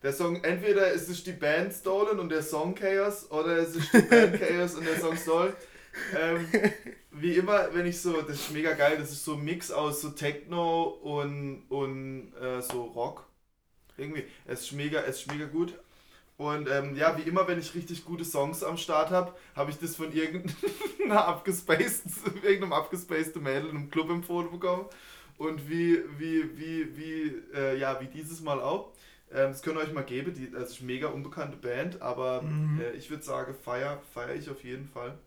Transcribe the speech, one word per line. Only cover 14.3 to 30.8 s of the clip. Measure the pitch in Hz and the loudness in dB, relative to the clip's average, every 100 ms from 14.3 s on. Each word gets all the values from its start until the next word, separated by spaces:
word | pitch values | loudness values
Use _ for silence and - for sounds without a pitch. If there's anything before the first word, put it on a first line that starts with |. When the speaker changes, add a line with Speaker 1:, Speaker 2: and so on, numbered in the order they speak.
| - - | -16 -10
Speaker 1:
es | 123 | -8
ist | - | -8
mega, | 143 147 156 | -6 -2 -2
es | 131 127 | -2 -4
ist | - | -6
mega | 147 147 | -6 -2
gut. | 156 175 - - - - - _ - | 0 -2 -4 -18 -20 -20 -20 _ -6
Und, | 147 151 139 | -2 -2 2
ähm, | 139 139 139 | 0 0 4
ja, | 160 156 | 4 4
wie | |
immer, | 156 185 180 | 2 2 2
wenn | 175 | 0
ich | 160 | -2
richtig | 175 170 170 | -8 -6 -10
gute | - 170 170 | -6 -6 -2
Songs | 147 143 165 - | 0 0 0 -4
am | 170 | -4
Start | - 156 160 | 2 2 4
hab, | 180 175 - - - | 2 2 -6 -14 -4
hab | 143 | -2
ich | 147 | -2
das | 165 165 | -6 -4
von | 160 | -2
irgendeiner | 156 160 180 185 - 403 - 415 - 370 208 190 | 0 0 -2 -6 -4 -4 -4 -6 -2 4 6 6
<laughs> | |
abgespaceden, | - 196 180 - 160 240 - - - 196 196 | 0 -2 -4 2 4 4 0 -6 -6 -6 -2
irgendeinem | 196 196 185 | 2 2 4
abgespaceden | 151 156 180 175 160 160 165 | 0 0 -8 -2 -2 -2 -2
Mädel | 143 135 156 | 0 0 -2
in | 151 | -6
einem | 143 | -2
Club | 160 160 | -2 0
empfohlen | 170 175 175 170 | -2 0 -2 -2
bekommen. | 175 180 180 196 - - - - - | -2 0 0 -4 -14 -20 -20 -20 -6
Und | 156 156 143 | -4 -4 -4
wie, | 165 170 165 151 147 | 2 6 6 4 -6
wie, | 165 160 156 135 | 0 2 2 -6
wie, | 160 165 143 131 | -6 -4 -4 -6
wie, | 160 160 151 123 - 143 | -8 -4 -2 -4 -8 -2
äh, | 135 131 | 0 0
ja, | 135 127 | -2 -2
wie | 131 | -8
dieses | 143 156 165 | -10 -10 -8
Mal | 156 139 | -4 -2
auch. | 127 190 - - - - _ | 0 -2 -4 -18 -20 -20 _
Ähm, | 135 135 | 2 2
das | 135 | 2
könnt | 165 156 | -4 -2
ihr | |
euch | 156 | -2
mal | 147 | -4
geben, | 131 127 175 | -4 -4 -4
die, | 143 127 | -6 -10
das | - 123 | -8 -8
ist | |
eine | - | -8